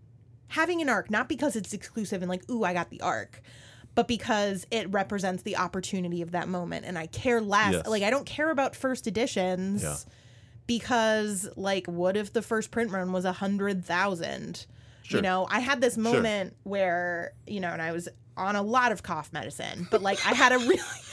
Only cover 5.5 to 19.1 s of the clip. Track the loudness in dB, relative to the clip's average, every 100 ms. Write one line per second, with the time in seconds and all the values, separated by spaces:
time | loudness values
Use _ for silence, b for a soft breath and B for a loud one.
5.5 | -2 -2 -2 -4 -2 -2 -4 -2 -4 -2
6.5 | -4 -4 -6 -8 -8 -8 -4 2 2 4
7.5 | 4 4 4 2 0 2 0 -2 -2 0
8.5 | 2 0 0 -2 -2 -2 0 0 2 0
9.5 | 0 0 0 -2 -4 -8 B B B B
10.5 | B -2 -2 2 4 4 4 0 -2 -6
11.5 | -4 -2 0 -2 0 2 2 0 -2 0
12.5 | 0 0 -2 -2 0 -2 0 0 0 0
13.5 | 0 0 -2 0 2 2 0 -4 -6 -8
14.5 | -10 -14 B B B -2 0 2 0 0
15.5 | 0 0 2 2 2 2 2 2 0 -4
16.5 | -8 -6 0 2 2 0 -2 -6 -10 -8
17.5 | -4 -4 -4 -4 -4 -6 -12 -14 -4 0
18.5 | 0 2 4 4 2 -4